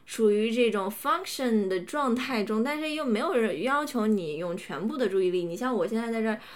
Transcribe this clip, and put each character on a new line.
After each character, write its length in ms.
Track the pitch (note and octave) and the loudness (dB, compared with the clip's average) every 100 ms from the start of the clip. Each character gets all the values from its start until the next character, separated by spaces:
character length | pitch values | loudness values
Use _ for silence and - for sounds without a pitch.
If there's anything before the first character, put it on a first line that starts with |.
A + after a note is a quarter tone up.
| - | -10
属 240 | - A3 | 2 4
于 220 | G#3 A3 | 4 2
这 180 | A3+ A#3+ | 4 2
种 180 | G3+ F#3+ | 2 -2
function 800 | A3 C#4 E4 F#4+ - B3+ A3 F#3+ | -2 0 0 -2 -4 2 2 2
的 120 | F#3 | 0
状 340 | F#3 D4 C#4 | -2 -2 0
态 300 | A#3+ B3+ A#3+ | 0 0 -2
中， 200 | G#3 G#3+ | 0 0
但 160 | B3 D4+ | 0 -2
是 120 | D#4 | -2
又 120 | D4+ | -2
没 160 | C#4+ G#3+ | 0 0
有 140 | D#4+ | 2
人 300 | D4+ A3 D3+ | 2 2 0
要 200 | A3+ C#4+ | 0 0
求 220 | D4 B3 G#3+ | 0 0 2
你 320 | G#3 E3 D3+ | 2 0 -4
用 180 | F3 F3+ | -4 -6
全 320 | - D3+ G3+ | -6 -6 -4
部 80 | D4 | 0
的 140 | A3 | 0
注 100 | F#3+ | 2
意 120 | F3+ | 2
力。 140 | F3+ F3 | 0 -2
你 120 | E3+ | -2
像 160 | B3 | -2
我 140 | A#3+ E3+ | 0 0
现 100 | A3 | -2
在 140 | A#3 | -2
在 100 | A3+ | -2
这 80 | A3 | -2
儿 100 | G#3+ - | -2 -8